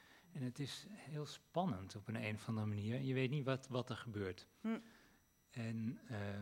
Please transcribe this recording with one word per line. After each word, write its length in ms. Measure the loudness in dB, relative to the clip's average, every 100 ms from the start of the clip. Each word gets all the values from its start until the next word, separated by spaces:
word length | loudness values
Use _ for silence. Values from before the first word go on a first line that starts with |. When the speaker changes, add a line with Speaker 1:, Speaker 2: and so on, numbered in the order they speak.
| -20 -20 -10
Speaker 1:
En 100 | -4
het 160 | -2 -2
is 280 | -4 -6 -10
heel 360 | -12 -6 -4 -4
spannend 680 | -8 -2 2 4 2 -2 -6
op 120 | -4
een, 160 | -2
een 100 | 0
of 140 | -2 0
andere 180 | 2 2
manier. 340 | 2 2 2
Je 140 | 2
weet 160 | 4 4
niet 140 | 4
wat, 240 | 4 2 2
wat 220 | 0 0
er 60 | -2
gebeurt. 500 | -4 -2 -2 -2 -10 -6
Speaker 2:
Hm. 180 | -2 0 -4 -18 -20 -20 _ _ _
Speaker 1:
En, 500 | -4 -2 0 0 -2 -4
eh, 80 | -4 -2 -4